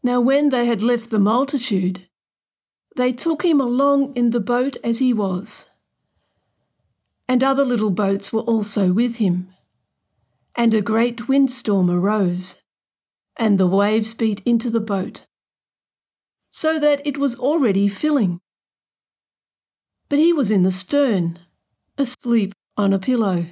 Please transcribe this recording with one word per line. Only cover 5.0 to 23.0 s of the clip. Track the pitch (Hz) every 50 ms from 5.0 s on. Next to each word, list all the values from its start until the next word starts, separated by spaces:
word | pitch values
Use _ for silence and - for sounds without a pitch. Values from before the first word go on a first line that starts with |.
| 262 254 240
was. | 208 208 190 185 180 208 - - - - _ _ _ _ _ _ _ _ _ _ _ _ _ _ _ _ _ _ _ _ _ _ _ _ _ _ _ _ _ _ _ _
And | - 254 240 262
other | 269 269 262 277
little | 247 247 202 214 214
boats | 180 190 196 196 196 196 - - -
were | 220 226 -
also | 226 220 208 - - 208 196 180
with | 180 202 240 247 233
him. | - 220 185 175 180 180 - - _ _ _ _ _ _ _ _ _ _ _ _ _ _ _ _ _ _ _ _
And | - 233 233 220
a | 220
great | 208 - 214 226 233 247 233 233 226
windstorm | - 269 277 277 254 - - - 214 202 196 180 175
arose, | 175 175 175 202 214 214 196 175 175 180 180 - - _ _ _ _ _ _ _ _ _ _ _ _ _ _ _ _
and | - 226 220 202 180
the | 190
waves | 180 185 196 202 208 214 226 226 226 -
beat | - 233 220 208 196 -
into | 233 240 226 233 247
the | 220 226
boat, | 226 - 208 190 190 - - - - _ _ _ _ _ _ _ _ _ _ _ _ _ _ _ _ _ _ _ _ _ _ _ _ _
so | - - - 311 320 320
that | 294 294 294 277 285
it | 294 269 285
was | 277 277 233
already | - - 285 311 339 277 214 190 196 202
filling. | 202 202 - - 311 302 277 208 175 175 175 _ _ _ _ _ _ _ _ _ _ _ _ _ _ _ _ _ _ _ _ _ _ _ _ _ _ _ _ _ _ _ _ _ _
But | 285
he | 285 311 339 339
was | 311 254 185
in | 214 190 180
the | 190
stern, | 185 - - - 285 285 285 254 214 185 170 170 165 - - _ _ _ _ _ _ _ _ _ _
asleep | - 277 - - _ - 247 233 226 202 185 - _ _ _ _
on | - 202 196 196
a |
pillow. | 190